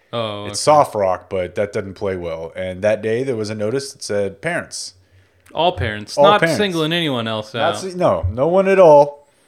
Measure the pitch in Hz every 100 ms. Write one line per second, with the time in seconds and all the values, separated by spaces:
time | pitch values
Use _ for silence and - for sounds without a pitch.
0 | _ 117 110 104 104 101 147 147 131 107
1 | 95 87 - 95 90 - 101 113 98 87
2 | 101 92 85 80 82 92 92 92 104 107
3 | 110 113 135 113 104 107 104 135 135 -
4 | - 104 98 95 - - - - - -
5 | _ _ _ _ _ - 170 175 117 104
6 | 104 - 196 208 165 151 202 165 156 170
7 | 156 123 113 110 107 117 107 104 190 180
8 | 156 87 90 113 156 185 190 190 170 147
9 | 147 - _ _